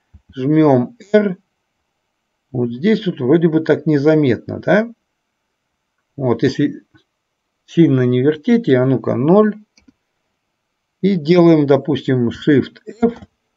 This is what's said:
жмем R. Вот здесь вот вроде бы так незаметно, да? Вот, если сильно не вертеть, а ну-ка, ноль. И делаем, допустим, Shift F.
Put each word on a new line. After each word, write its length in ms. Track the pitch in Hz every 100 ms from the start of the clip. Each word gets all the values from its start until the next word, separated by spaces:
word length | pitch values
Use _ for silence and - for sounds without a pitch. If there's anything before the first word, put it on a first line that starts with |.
| _ - _
жмем 640 | 131 135 156 151 127 123 - -
R. 240 | 214 202 180 _ _ _ _ _ _ _ _ _ _ _
Вот 180 | 127 120
здесь 340 | 120 196 220 185
вот 120 | 160
вроде 300 | 120 160 165
бы 120 | 156
так 260 | 160 143 160
незаметно, 720 | 147 151 156 139 101 - 98
да? 280 | 143 190 233 - _ _ _ _ _ _ _ _ _ _ _ -
Вот, 280 | 127 113
если 400 | 131 - 143 - - _ _ _ _ _ _ _ _
сильно 400 | - 151 131 123
не 140 | 123
вертеть, 480 | 139 - - 233 151
а 160 | 127 131
ну-ка, 300 | 131 120 113
ноль. 400 | 147 202 214 208 _ _ _ _ _ _ _ _ _ _ _ _ _ _
И 120 | 190 185
делаем, 500 | 147 175 170 156 143
допустим, 640 | 160 160 127 - 131 117
Shift 480 | - - 135 - - - -
F. 100 | 233 240 - _ _